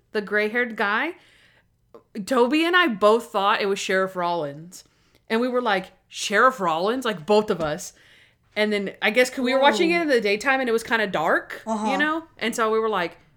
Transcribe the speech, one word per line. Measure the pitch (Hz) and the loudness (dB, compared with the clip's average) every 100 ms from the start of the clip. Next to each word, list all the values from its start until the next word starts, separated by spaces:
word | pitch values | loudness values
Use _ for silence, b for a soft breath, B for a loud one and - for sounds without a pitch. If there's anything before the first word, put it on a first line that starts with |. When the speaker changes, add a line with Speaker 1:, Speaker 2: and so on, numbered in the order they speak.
| _ | _
Speaker 1:
the | 220 | -6
gray-haired | 190 208 214 240 247 220 | -2 0 0 -2 -4 -2
guy. | 208 220 302 359 b b b b b _ _ - _ 226 190 | -2 -2 -4 -8 b b b b b _ _ -20 _ -14 -2
Toby | 262 247 311 330 | 2 2 2 2
and | 359 | 2
I | 339 | 2
both | 202 208 233 233 | 4 4 4 2
thought | 208 196 220 | -2 0 0
it | 196 | 0
was | 196 | -2
Sheriff | - 190 190 190 | 0 0 0 -2
Rollins. | 175 170 147 147 170 - b b b b - | -2 -2 -4 -8 -16 -20 b b b b -4
And | 226 | -2
we | 254 | 0
were | 247 | 0
like, | 240 190 185 - _ | 0 0 -2 -14 _
"Sheriff | - - 208 254 247 | -10 0 4 4 4
Rollins?" | 180 160 196 262 247 | 0 0 0 -2 -4
Like, | 180 151 | -4 2
both | 208 214 | 2 2
of | 175 | -2
us. | 156 160 - b b b b b _ - | -2 -6 -10 b b b b b _ -2
And | 208 | 0
then | 208 196 - | 0 -4 -4
I | 202 | 0
guess | 214 247 | 2 2
'cause | - 254 | 0 0
we | |
were | 262 | 4
watching | 277 214 330 | 4 4 2
it | 349 | 0
Speaker 2:
Whoa. | |
Speaker 1:
in | 311 | 2
the | 240 | 2
daytime | 202 208 277 262 | 2 0 0 0
and | 254 | 0
it | |
was | 226 | -2
kinda | - 226 202 | 0 -2 0
dark, | 180 165 302 - - 220 | -2 0 0 -2 -10 -6
Speaker 2:
Uh-huh. | 214 220 | -4 -2
Speaker 1:
you | 277 | 0
know? | 302 320 320 - | 0 -2 -8 -8
And | 220 220 | -6 -2
so | 220 | 0
we | 220 | 0
were | 220 | 0
like, | 196 170 - _ | -2 -4 -8 _